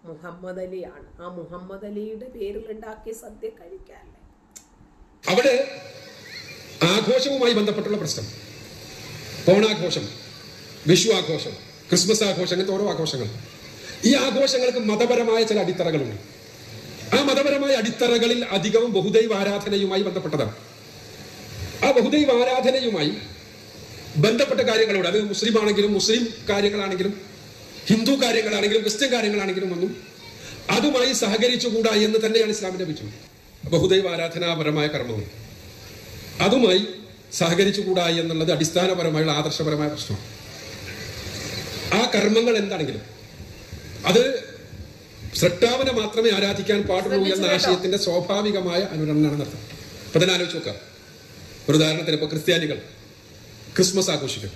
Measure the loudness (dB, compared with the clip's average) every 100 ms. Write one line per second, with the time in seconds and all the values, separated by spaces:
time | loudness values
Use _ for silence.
0 | -18 -16 -16 -14 -12 -10 -8 -8 -12 -14
1 | -20 -16 -14 -12 -12 -14 -14 -14 -10 -8
2 | -8 -10 -14 -10 -8 -8 -10 -12 -12 -14
3 | -12 -14 -14 -12 -12 -12 -18 -18 -20 -20
4 | -20 -20 -20 _ _ -20 _ _ -20 _
5 | -20 _ 0 2 4 4 0 -6 -16 -18
6 | -20 -20 -18 -18 -18 -18 -18 -2 2 2
7 | 2 2 2 2 2 2 0 -2 -2 -4
8 | -2 -6 -8 -12 -18 -18 -18 -18 -18 -18
9 | -16 -14 -14 -2 4 6 6 2 -2 -4
10 | -6 -12 -18 -20 -20 -20 -20 -8 4 4
11 | 6 2 2 -4 -4 -10 -16 -20 0 0
12 | 4 2 2 0 -2 0 0 0 -2 -2
13 | -4 -4 -6 -8 -16 -18 -20 -18 -16 -2
14 | 4 4 4 2 2 4 2 0 0 2
15 | 4 4 4 2 2 2 0 0 0 0
16 | -2 -8 -14 -20 -20 -20 -18 -16 -16 -16
17 | 0 2 4 2 2 2 2 2 0 0
18 | 2 4 2 0 0 -2 2 2 4 0
19 | 4 4 4 2 0 -2 -2 0 0 0
20 | -2 -4 -4 -2 -4 -6 -18 -20 -20 -20
21 | -20 -18 -18 -18 -16 -12 -12 0 4 4
22 | 4 4 4 4 4 2 2 2 0 0
23 | -2 -4 -10 -18 -20 -20 -20 -20 -20 -18
24 | -6 2 4 4 2 2 2 4 2 2
25 | 2 0 0 -2 2 2 4 2 2 2
26 | 2 2 0 -6 -2 2 2 0 -4 -2
27 | -2 -4 -12 -20 -20 -20 -20 -14 2 2
28 | 4 2 4 2 0 0 2 2 0 0
29 | 0 2 0 0 -2 -2 -4 -2 -4 -4
30 | -14 -20 -18 -16 -16 -14 -2 2 2 2
31 | 2 2 0 2 2 2 0 2 4 4
32 | 4 4 2 2 2 0 -4 -4 -6 -6
33 | -10 -14 -20 -20 -20 -14 0 2 6 4
34 | 4 -2 -4 -2 -2 0 0 2 0 -2
35 | -4 -4 -6 -12 -18 -18 -20 -20 -18 -18
36 | -18 -16 -14 0 2 6 6 4 0 -10
37 | -18 -20 -12 -2 0 4 2 2 0 0
38 | 2 0 -2 -2 0 0 0 2 2 0
39 | 0 0 0 0 -2 -2 -2 0 -2 -4
40 | -8 -8 -10 -16 -18 -16 -16 -14 -14 -12
41 | -12 -12 -10 -10 -10 -10 -10 -10 -2 0
42 | 2 2 2 2 2 0 0 -4 -4 -6
43 | -12 -20 -20 -18 -18 -18 -18 -18 -16 -6
44 | 2 4 4 0 -8 -18 -18 -18 -18 -20
45 | -20 -16 -10 0 0 4 2 2 0 0
46 | -2 2 2 4 0 -2 0 0 2 0
47 | 2 2 2 2 2 2 2 2 2 0
48 | 2 0 0 0 0 0 0 0 -2 -2
49 | 0 4 2 2 -6 -8 -14 -16 -16 -16
50 | 0 2 4 2 0 -4 -8 -10 -14 -20
51 | -20 -20 -20 -20 -20 -10 2 4 4 0
52 | -2 -2 -2 -2 0 0 0 -6 -10 -20
53 | -20 -20 -20 -20 -20 -20 -8 2 2 2
54 | 0 -2 -4 -8 -10